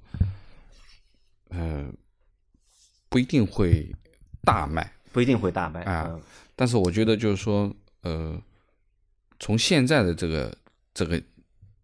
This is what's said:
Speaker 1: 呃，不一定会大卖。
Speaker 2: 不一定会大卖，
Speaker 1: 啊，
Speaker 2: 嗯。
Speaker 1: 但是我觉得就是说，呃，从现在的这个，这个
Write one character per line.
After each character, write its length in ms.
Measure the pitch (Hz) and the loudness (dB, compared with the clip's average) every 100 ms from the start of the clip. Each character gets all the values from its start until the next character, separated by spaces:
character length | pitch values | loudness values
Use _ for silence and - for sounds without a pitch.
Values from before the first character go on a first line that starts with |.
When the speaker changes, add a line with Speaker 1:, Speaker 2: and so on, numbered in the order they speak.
| - - 95 95 - - - - - - _ _ _ _ _ | -12 -2 -2 -4 -16 -20 -20 -20 -20 -20 _ _ _ _ _
Speaker 1:
呃， 360 | 90 82 73 71 - _ _ _ _ _ _ _ _ _ _ _ | -8 -6 -6 -8 -14 _ _ _ _ _ _ _ _ _ _ _
不 80 | 131 | 0
一 80 | 127 | 2
定 200 | 143 101 | 2 2
会 460 | - 90 80 71 - - _ - - | 2 2 2 0 -12 -18 _ -20 -2
大 240 | - 110 71 | 0 2 0
卖。 260 | 80 - - - | -2 -4 -12 -6
Speaker 2:
不 80 | 123 | 0
一 60 | 123 | 2
定 120 | 117 | 2
会 140 | 95 | 2
大 160 | 92 82 | -2 -4
卖， 120 | 82 87 | -6 -4
Speaker 1:
啊， 220 | 85 78 | -2 -4
Speaker 2:
嗯。 100 | 82 - - - - | -8 -16 -20 -20 -2
Speaker 1:
但 120 | 127 | 0
是 100 | 117 | 2
我 120 | 90 | 2
觉 140 | 98 | 2
得 140 | 113 107 | 2 2
就 140 | 110 | 0
是 40 | 95 | -2
说， 360 | 113 101 101 101 _ _ | -2 -2 -2 -6 _ _
呃， 360 | 85 80 80 78 - _ _ _ _ _ _ _ _ _ | -8 -6 -6 -10 -14 _ _ _ _ _ _ _ _ _
从 180 | - 220 | -2 0
现 280 | - 170 127 | 4 4 4
在 180 | 151 | 4
的 100 | 90 | 2
这 140 | 82 85 | 0 -2
个， 280 | 78 57 50 _ _ _ | -2 -4 -8 _ _ _
这 100 | - | -6
个 180 | 85 85 - _ _ _ - _ | -2 -2 -4 _ _ _ -20 _